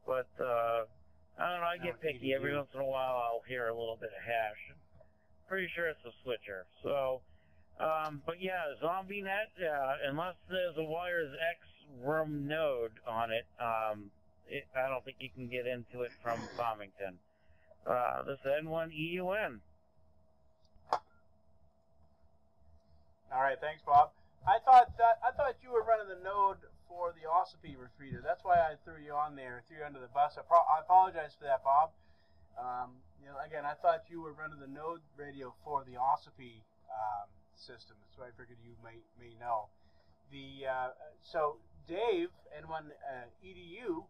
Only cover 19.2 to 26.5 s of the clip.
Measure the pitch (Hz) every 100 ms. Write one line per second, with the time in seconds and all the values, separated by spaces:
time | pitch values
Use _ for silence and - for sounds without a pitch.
19.2 | 180 202 190 110 - - _ - - -
20.2 | - _ - _ - - - - - -
21.2 | - - - - - _ _ - - _
22.2 | - - _ _ - - _ - - -
23.2 | - 131 135 127 151 156 - 143 151 -
24.2 | - - - 220 240 254 240 - 233 226
25.2 | 240 254 277 233 254 240 220 220 196 180
26.2 | 185 202 196